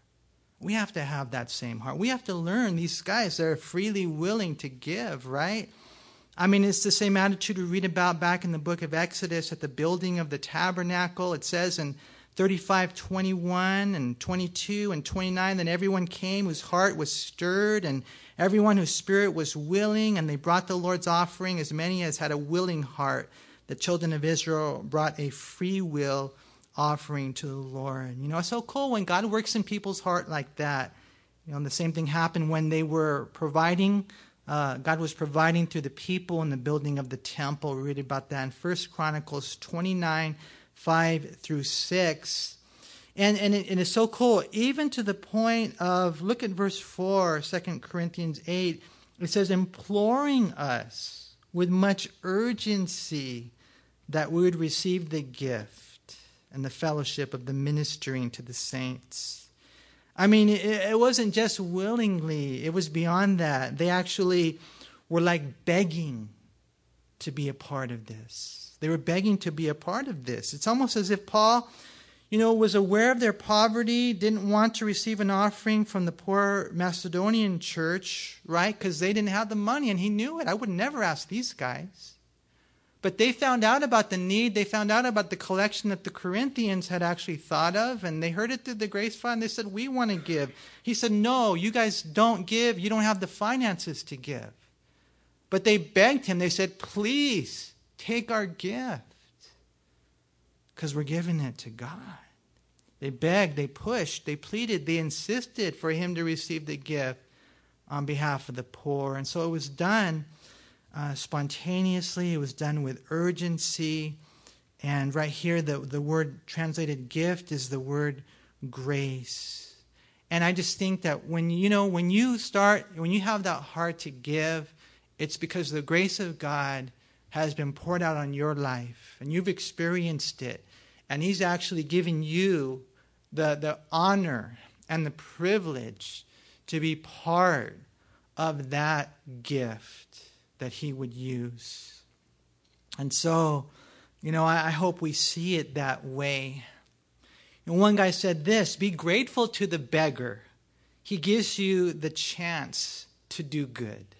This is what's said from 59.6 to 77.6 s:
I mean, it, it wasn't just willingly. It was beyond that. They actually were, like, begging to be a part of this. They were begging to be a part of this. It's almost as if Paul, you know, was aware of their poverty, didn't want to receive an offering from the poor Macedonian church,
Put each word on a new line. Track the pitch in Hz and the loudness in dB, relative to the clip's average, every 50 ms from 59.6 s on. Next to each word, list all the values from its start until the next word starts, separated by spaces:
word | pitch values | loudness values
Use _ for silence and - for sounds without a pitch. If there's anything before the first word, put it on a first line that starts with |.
| _ - - - - - _ _ _ _ _ | _ -20 -20 -20 -20 -20 _ _ _ _ _
I | - 185 208 | 4 6 8
mean, | 214 220 208 208 | 8 10 10 8
it, | 208 185 185 | 6 4 2
it | 208 214 208 190 208 220 226 | 0 0 2 2 2 4 6
wasn't | 233 254 240 247 233 208 170 | 6 6 6 4 2 2 2
just | 214 226 214 - - | 2 2 2 0 -2
willingly. | 190 175 175 185 190 214 233 240 226 202 190 170 156 160 156 151 143 139 131 131 143 | -4 -4 -2 0 0 0 2 2 2 2 2 2 0 0 -2 -2 -2 -2 -4 -4 -2
It | 160 | -2
was | 165 190 165 156 | 0 0 -2 0
beyond | 151 170 170 170 170 185 202 202 196 175 | 0 0 2 2 4 4 4 4 4 4
that. | 165 151 139 131 131 120 135 143 | 4 2 2 2 0 -2 -2 0
They | 165 175 | 2 2
actually | 180 180 180 180 - - 190 180 180 180 170 160 156 - - - - - - - - - _ - | 4 2 2 0 -2 0 2 4 4 4 4 2 0 -4 -10 -20 -20 -20 -20 -20 -20 -20 _ -2
were, | 165 165 | 2 4
like, | 170 175 175 165 143 135 - - - | 4 4 4 2 0 -6 -10 -4 0
begging | - 170 185 202 165 156 170 160 147 127 110 107 107 - - _ _ _ _ _ _ _ _ _ _ _ _ _ _ _ - | 2 4 4 4 2 0 -2 -4 -4 -6 -8 -10 -12 -14 -20 _ _ _ _ _ _ _ _ _ _ _ _ _ _ _ -12
to | - 156 | -10 -8
be | 135 147 143 139 | -6 -4 -4 -4
a | 135 | -6
part | 139 - - 143 135 131 120 | -8 -10 -8 -6 -4 -4 -4
of | 120 113 107 | -6 -10 -10
this. | 107 110 107 113 117 - - - - - - - - - _ | -12 -16 -16 -16 -16 -14 -14 -14 -14 -14 -16 -18 -20 -10 _
They | 156 156 | -2 0
were | 165 156 | 0 0
begging | 135 - 165 190 196 214 202 190 | 0 0 0 2 4 4 4 4
to | - 175 | 2 -2
be | 151 156 160 151 | -2 -2 0 -2
a | 151 | -2
part | 156 - 175 190 247 277 277 | -2 -4 -4 -4 -4 -4 -4
of | 196 139 117 | -6 -6 -6
this. | 123 120 110 117 - - | -6 -6 -6 -6 -8 -8
It's | 143 - 214 | -2 0 2
almost | 233 254 262 233 - 220 | 2 4 2 2 2 0
as | 196 180 | 0 2
if | 208 196 202 | 0 -2 0
Paul, | - - 214 214 220 233 240 240 - - - - - - - - - - _ _ _ | 0 4 6 6 6 6 4 2 -2 -8 -20 -20 -20 -20 -20 -20 -20 -20 _ _ _
you | 214 214 | 2 4
know, | 226 226 226 | 6 6 6
was | 220 220 208 185 | 6 6 6 6
aware | 202 196 185 202 214 226 254 | 4 4 6 6 6 6 6
of | 262 240 | 4 4
their | 247 214 202 | 4 2 2
poverty, | - - - 214 208 220 226 214 240 240 220 240 240 247 247 233 | 0 2 4 6 8 8 6 6 2 2 2 2 4 4 2 2
didn't | 175 202 214 214 208 190 202 | 2 2 2 2 2 2 4
want | 208 208 220 226 220 | 4 6 6 4 2
to | - 226 | 0 0
receive | 214 196 - - 226 220 196 | 0 0 0 -2 -2 0 0
an | 208 196 | 2 2
offering | 196 190 208 208 208 - - 220 214 214 208 | 4 4 4 2 2 0 0 2 2 4 2
from | - - 190 180 | 2 0 0 0
the | 170 | 0
poor | 170 - - 196 190 202 202 202 202 196 - - - | -2 -4 -2 0 2 4 4 4 2 0 -2 -2 -2
Macedonian | 170 180 180 170 175 - 185 165 180 190 214 226 226 214 202 180 | -2 0 0 -2 -2 -4 -4 -2 0 2 2 4 4 2 2 0
church, | 165 | -2